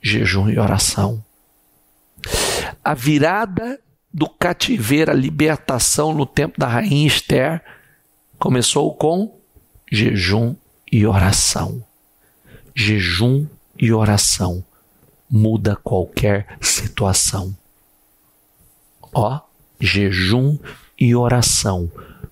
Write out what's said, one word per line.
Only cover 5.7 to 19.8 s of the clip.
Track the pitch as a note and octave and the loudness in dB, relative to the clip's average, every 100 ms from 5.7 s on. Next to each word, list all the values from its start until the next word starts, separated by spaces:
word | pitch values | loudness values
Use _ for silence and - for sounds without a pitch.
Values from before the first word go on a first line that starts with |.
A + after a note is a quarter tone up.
| B2+ - - D3+ | -2 0 0 0
no | D#3 C#3+ | 0 -2
tempo | - C#3+ - | -2 -2 -2
da | C3+ | -2
rainha | A#2 G3+ C#3 D3+ | 0 0 2 2
Esther | - - C#3+ C3+ E3 - - _ _ _ _ _ - | 2 0 0 0 -2 -8 -20 _ _ _ _ _ -4
começou | - B2+ A#2 D3 D#3 D3+ | 0 2 2 0 0 0
com | D3+ F3 G#3+ - _ _ _ _ - | 0 0 -2 -8 _ _ _ _ -4
jejum | G#2+ A2+ G2+ F2+ G#2 A#2 C#3 _ _ - | 0 0 0 0 0 0 -4 _ _ -2
e | A#2 G#2+ | 2 4
oração. | G2 F2+ G#2 - - E2 A#2+ A2+ _ _ _ _ _ _ - - | 4 2 2 0 -2 -6 -8 -14 _ _ _ _ _ _ -20 -10
Jejum | - G#2 G#2+ F2+ F2 A#2+ C3+ D3+ - _ - | -4 0 0 0 0 2 2 -2 -8 _ -2
e | A2+ | 2
oração | A2 G#2+ G#2 - - F2+ F2 F#2 _ _ _ _ _ - | 2 4 2 2 -2 -2 -4 -10 _ _ _ _ _ -2
muda | A2+ A2 A2+ G#2 G2 | 2 2 2 -2 -4
qualquer | - G2+ F2 - A2 G2+ G2+ - | -2 -2 -2 -2 0 0 -4 -8
situação. | - - - - G2+ F#2+ - G2+ F#2 G2 _ _ _ _ _ _ _ _ _ _ _ _ _ _ - | -4 -4 -4 -2 0 0 -2 -4 -8 -10 _ _ _ _ _ _ _ _ _ _ _ _ _ _ -8
Ó, | - G#2+ C#3+ - _ _ | -2 -2 -2 -10 _ _
jejum | - | -6